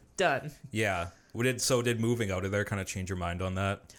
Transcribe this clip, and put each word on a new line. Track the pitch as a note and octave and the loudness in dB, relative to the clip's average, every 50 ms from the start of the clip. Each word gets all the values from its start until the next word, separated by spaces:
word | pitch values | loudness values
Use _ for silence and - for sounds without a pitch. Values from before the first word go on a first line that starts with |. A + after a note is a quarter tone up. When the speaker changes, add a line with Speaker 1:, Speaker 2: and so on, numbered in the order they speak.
| - - - | -20 -6 0
Speaker 1:
done. | - F#3+ E3 C#3 B2 C3+ D3+ - - - - | 2 2 2 2 0 -2 -8 -12 -14 -12 -6
Speaker 2:
Yeah. | - G#2+ A2 G#2 F#2+ F2 E2+ F2+ - - - _ | -2 0 0 2 0 0 -2 -6 -8 -14 -20 _
Would | - A2 A#2+ | -4 0 0
it, | B2+ B2+ A2 | 0 2 0
so | - - C3+ A#2+ | 2 2 2 2
did | A#2 A#2+ A#2 A2+ | 4 2 2 2
moving | A2+ A#2 A#2+ A2+ A2+ G2 | 2 2 2 2 0 0
out | F#2 F2+ F#2+ | -2 -2 0
of | F#2+ | 0
there | G2+ G#2 G2+ | 0 0 0
kinda | - G#2 G2 F#2+ | 0 -2 -4 -4
change | - - F#2+ F#2 F2 | -4 -6 -6 -4 -4
your | G2 | -4
mind | F2+ F2 F2 F2 F2 | -2 -2 -2 -2 -2
on | F#2 F#2 F#2 | -2 -2 0
that? | F#2+ G2 G2 G2+ - - - - | 0 0 0 -2 -4 -8 -16 -20